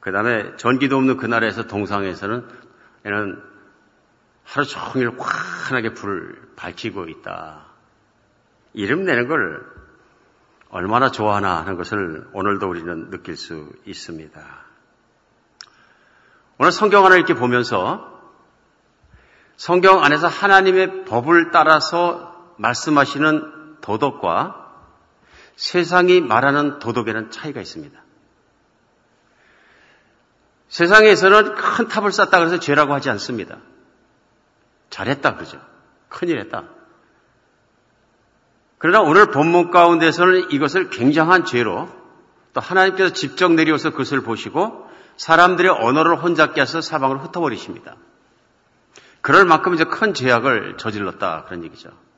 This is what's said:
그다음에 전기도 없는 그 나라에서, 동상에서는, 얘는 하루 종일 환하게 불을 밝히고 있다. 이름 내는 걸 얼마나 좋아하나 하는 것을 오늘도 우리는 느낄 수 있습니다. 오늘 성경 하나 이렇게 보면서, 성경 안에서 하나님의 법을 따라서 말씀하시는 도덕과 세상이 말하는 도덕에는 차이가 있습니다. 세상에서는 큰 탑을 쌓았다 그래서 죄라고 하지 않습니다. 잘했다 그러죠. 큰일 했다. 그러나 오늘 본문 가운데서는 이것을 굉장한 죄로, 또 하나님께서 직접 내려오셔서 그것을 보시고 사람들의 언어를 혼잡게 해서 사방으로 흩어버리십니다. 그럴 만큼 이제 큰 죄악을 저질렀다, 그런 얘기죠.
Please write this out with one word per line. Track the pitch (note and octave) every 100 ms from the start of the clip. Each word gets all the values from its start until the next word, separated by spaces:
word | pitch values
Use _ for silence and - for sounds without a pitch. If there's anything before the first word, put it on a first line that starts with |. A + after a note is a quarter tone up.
그다음에 | - F#2+ A2 A#2 G#2+ -
전기도 | A#2 B2+ C#3 C3+
없는 | C3 B2+
그 | A2+
나라에서, | A#2 A2 G2+ A2+
동상에서는, | G#2 G2 G2+ G2 F2+ G2 A#2 A#2+ - _ _ _ _ G#2
얘는 | G#2 G2+ F2 - _ _ _ _ _ _ _ _ _
하루 | - - C#3+
종일 | - - C3 A#2+ A#2
환하게 | - - F#2+ F2 F#2 B2+ A2
불을 | - G2 F#2+ E2 - - -
밝히고 | F2+ E2+ A#2 F#2+ E2+
있다. | D#2 G2 F2+ D#2+ D#2 D2+ _ _ _ _ _ _ _ _ _ _
이름 | A2 G2 D3
내는 | F#3+ B2 A#2+
걸 | D#3 F#2+ D2+ - - - _ _ _ _ _ _ _ _
얼마나 | F#2+ F2+ A2+ C3
좋아하나 | - G#2+ G2+ G2+ F2
하는 | E2 F#2
것을 | F2 G#2+ F#2 D#2 -
오늘도 | G2 G2 G2+ G2+
우리는 | F2 E2 E2+ D2+
느낄 | F#2 - D#2+
수 | - E2 D2+ -
있습니다. | - - - E2 D#2 D2+ - - - _ _ _ _ _ _ _ _ _ - _ _ _ _ _ _ _ _ _
오늘 | D3
성경 | F3 G#3+ G3+
하나 | F#3+ F#3
이렇게 | F3
보면서, | D#3 A#2+ B2 A#2+ G#2+ F#2+ F#3+ - - - _ _ _ _ _ _ _ _ _ _ _ _ _
성경 | - F3+ F#3 F#3+
안에서 | C#3+ D3+ E3+
하나님의 | - G3+ F#3+ F#3+ F#3 F#3 -
법을 | - A#2 B2+ E3+ E3
따라서 | E3+ D3+ D#3 C#3+ E3+ F3 E3+ - - - _
말씀하시는 | G#2+ B2 - D3 C3 C#3+ D3+ D3+ - - - -
도덕과 | - G#2+ C#3+ C3 F#2 E2+ D#3 - - - _ _ _ _ _ _ - _
세상이 | - F3 E3 F3 F3+ F3+
말하는 | D3+ A2 C3+ C#3+ D3 C#3+
도덕에는 | A2+ A#2 A2 A2 A2
차이가 | - D#3+ B2+
있습니다. | F#2 D#2+ C#2+ _ _ _ _ _ _ _ _ _ _ _ _ _ _ _ _ _ _ _ _ _ _ _ _ _ _ _ _
세상에서는 | - E3+ G#3+ G#3+ F3+ F#3+ G#3 G#3
큰 | - - - A#3
탑을 | A3 G3+
쌓았다 | F#3+ F#3+ F#3
그래서 | E3 F3
죄라고 | - C#3+ C#3+
하지 | C#3+ C#3
않습니다. | G#2 - A#2 F#2 - _ _ _ _ _ _ _ _ _ _ _ _ _
잘했다 | - F#2+ C#3 D3
그러죠. | G2 D#2+ C#2+ - _ _ _ _
큰일 | - F3 D3+
했다. | G2+ A2+ E2+ - _ _ _ _ _ _ _ _ _ _ _ _ _ _ _ _ _ _ _ _
그러나 | D#3+ G3
오늘 | F3 E3+ G#3
본문 | C3+ D#3 F3 E3+
가운데서는 | F3 E3+ E3 D#3+ D#3 F3+ F#3 F#3
이것을 | C#3+ D3 F#3 F#3
굉장한 | - B2 D3+ D#3+ F3+
죄로, | D#3+ B2 A2+ F#2 F3 - - _ _ _ _
또 | -
하나님께서 | - F#3 F#3+ F#3+ F#3
직접 | - C#3 - F3+
내려오셔서 | E3 D#3+ D#3 D#3
그것을 | - B2+ C#3
보시고 | A2+ A2 A2 A#2+ G#3 - - - - _
사람들의 | - D#3+ F3+ F3 F3+
언어를 | D#3+ A2+ C#3 D#3+ E3
혼잡게 | E3+ D#3+ D3+ -
해서 | C3+ E3
사방으로 | D#3 D#3 C3+ C3+
흩어버리십니다. | C3+ F3 D#3+ G#2 - F#2 - - _ _ _ _ _ _ _ _ _ - _ _
그럴 | - D3+
만큼 | F#3+ D#3 -
이제 | F3
큰 | D#3+ - G#3+
죄악을 | D#3 B2+ A#2+ B2+ A#2 G2 -
저질렀다, | A2 G#2 G2 E2+ F#2+ D#2+
그런 | - F2
얘기죠. | E2 - - - _